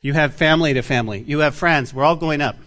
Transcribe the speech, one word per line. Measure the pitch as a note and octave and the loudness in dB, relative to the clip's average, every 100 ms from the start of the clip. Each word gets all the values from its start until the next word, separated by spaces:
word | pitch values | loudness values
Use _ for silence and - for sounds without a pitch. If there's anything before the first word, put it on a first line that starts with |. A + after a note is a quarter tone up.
You | C#3 | -2
have | D3 D3 - | 0 0 2
family | D#3+ D#3+ D#3+ | 2 4 2
to | C3 | 0
family. | - C3 A2 G2+ B2 | 0 -2 -2 -8 -6
You | D3 | 0
have | D3+ | 0
friends. | D3 F3 D#3 A#2+ | 2 2 2 0
We're | C3 | 0
all | C#3+ E3+ | 0 0
going | D#3+ D3+ | -2 -2
up. | C#3+ G#2 | -4 -6